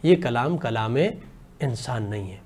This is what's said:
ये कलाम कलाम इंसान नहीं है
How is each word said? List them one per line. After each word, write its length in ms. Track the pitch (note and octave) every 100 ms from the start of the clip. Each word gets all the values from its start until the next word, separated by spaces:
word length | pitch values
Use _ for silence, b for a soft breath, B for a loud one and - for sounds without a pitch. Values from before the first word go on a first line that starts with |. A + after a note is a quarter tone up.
| D#3
ये 100 | F3
कलाम 420 | C3+ A#2+ C3+ E3+
कलाम 400 | A#2+ A2+ A2 B2+
इंसान 1040 | F#3+ - - - - - C#3+ A2+ - A#2+
नहीं 260 | G#2 G#2 F#2+
है 120 | F#2